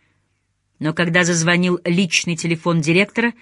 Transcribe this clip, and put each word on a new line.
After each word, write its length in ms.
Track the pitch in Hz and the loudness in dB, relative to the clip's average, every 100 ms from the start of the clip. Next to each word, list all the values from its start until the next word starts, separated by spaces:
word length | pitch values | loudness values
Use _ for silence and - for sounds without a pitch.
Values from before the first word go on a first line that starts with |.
| _ _ _ _ _ _ _ _ | _ _ _ _ _ _ _ _
Но 140 | 147 | -4
когда 320 | 160 170 170 | -2 0 2
зазвонил 560 | 175 175 160 175 180 175 | 2 2 2 2 2 0
личный 520 | - 175 185 - 175 170 | 0 0 0 -2 -2 -4
телефон 460 | 170 165 175 165 | -4 -4 -2 0
директора, 500 | 156 170 202 - 233 233 | 0 0 0 -2 -4 -4